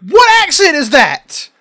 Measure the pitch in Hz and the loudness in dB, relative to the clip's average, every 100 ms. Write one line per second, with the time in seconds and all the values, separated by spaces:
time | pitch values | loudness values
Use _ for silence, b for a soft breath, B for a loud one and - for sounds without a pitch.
0 | 185 403 480 453 415 - 392 302 254 262 | 0 0 2 2 0 0 0 0 0 0
1 | 196 - _ - - _ | 0 -2 _ -16 -16 _